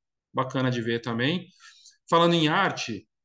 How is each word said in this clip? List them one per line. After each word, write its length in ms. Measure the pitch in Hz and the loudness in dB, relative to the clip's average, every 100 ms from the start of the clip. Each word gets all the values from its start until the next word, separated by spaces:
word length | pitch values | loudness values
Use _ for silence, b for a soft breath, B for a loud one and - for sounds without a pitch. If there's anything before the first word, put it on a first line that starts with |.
| _ _ _ | _ _ _
Bacana 380 | 127 131 135 127 | -6 -4 -2 0
de 100 | 120 | -2
ver 200 | 113 117 | -2 -4
também. 460 | 120 117 131 180 180 B B B B B - | -4 -2 -2 -2 -6 B B B B B 0
Falando 260 | 165 170 | 4 4
em 140 | 170 151 | 4 2
arte, 580 | 175 185 - - 101 - _ | 2 0 -2 -8 -10 -12 _